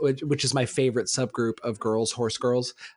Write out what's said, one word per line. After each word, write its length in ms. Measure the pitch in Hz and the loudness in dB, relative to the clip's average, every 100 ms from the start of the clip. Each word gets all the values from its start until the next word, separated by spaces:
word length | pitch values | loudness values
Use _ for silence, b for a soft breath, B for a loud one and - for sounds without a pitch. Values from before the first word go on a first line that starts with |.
which, 220 | 147 135 | 0 0
which 180 | 151 139 | 0 0
is 80 | 131 | 2
my 140 | 135 120 | 0 0
favorite 400 | - 131 117 101 | 2 2 2 -2
subgroup 540 | - 123 - 113 113 | -2 -2 0 0 0
of 160 | 120 107 | -4 -2
girls, 320 | 110 110 113 | 0 0 0
horse 260 | - 113 - | 0 -2 0
girls. 380 | 123 123 123 B B | 2 2 -2 B B